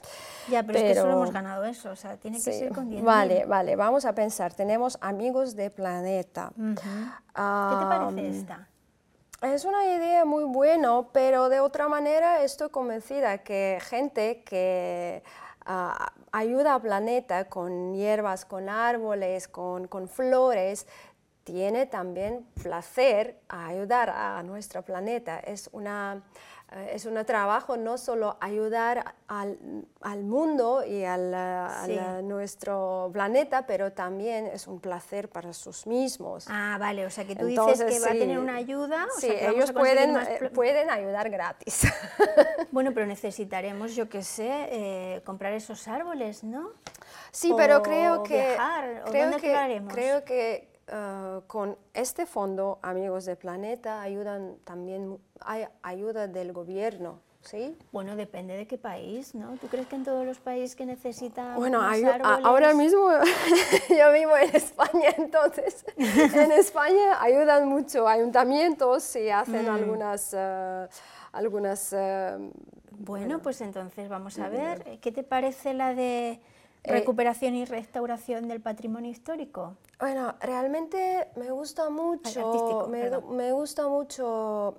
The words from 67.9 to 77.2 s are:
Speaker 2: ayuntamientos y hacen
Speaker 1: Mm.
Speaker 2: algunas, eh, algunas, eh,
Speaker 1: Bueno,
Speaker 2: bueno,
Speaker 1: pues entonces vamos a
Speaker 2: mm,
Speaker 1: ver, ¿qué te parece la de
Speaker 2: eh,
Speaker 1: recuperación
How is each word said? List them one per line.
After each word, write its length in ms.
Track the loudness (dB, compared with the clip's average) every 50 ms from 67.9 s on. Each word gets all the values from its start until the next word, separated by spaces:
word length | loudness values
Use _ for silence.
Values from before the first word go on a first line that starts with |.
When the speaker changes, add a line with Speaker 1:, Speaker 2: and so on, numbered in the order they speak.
| 0 2 4
Speaker 2:
ayuntamientos 1120 | 4 4 4 2 4 4 4 6 6 4 4 4 2 2 2 4 4 4 2 0 -2 -4
y 120 | -2 0 2
hacen 360 | 2 0 0 0 -2 0 0
Speaker 1:
Mm. 40 | 0
Speaker 2:
algunas, 640 | 0 0 0 -2 -2 -2 -2 -4 -4 -4 -6 -6 -4
eh, 520 | -4 -4 -4 -4 -4 -6 -6 -6 -8 -10 -12 -14 -20 -20 -20 -20 -20 -20 -12
algunas, 600 | -6 -4 -4 -2 -2 -2 -2 -2 -4 -4 -6 -4
eh, 440 | -4 -2 -2 -2 -2 -2 -4 -6 -6 -8 -10 -12 -14 -18 -20 -20 -20 -20 -20 -20 -18 -16
Speaker 1:
Bueno, 280 | -12 -10 -8 -6 -6
Speaker 2:
bueno, 120 | -6 -6 -4
Speaker 1:
pues 180 | -6 -6 -6 -6
entonces 480 | -10 -10 -10 -10 -12 -12 -14 -14 -12 -10
vamos 300 | -10 -12 -12 -12 -10 -10
a 100 | -8 -6
Speaker 2:
mm, 20 |
Speaker 1:
ver, 480 | -6 -6 -6 -6 -6 -8 -12 -14 -18 -10
¿qué 120 | -8 -8
te 100 | -8 -8
parece 500 | -6 -4 -2 -2 -2 -2 -4 -6 -6 -6 -4
la 200 | -2 -2 -2 -2
de 380 | -2 -2 -2 -2 -2 -4 -6
Speaker 2:
eh, 80 | -8 -10 _ _ _ _ _ _ _ _ -4 0
Speaker 1:
recuperación 640 | 0 2 2 2 0 2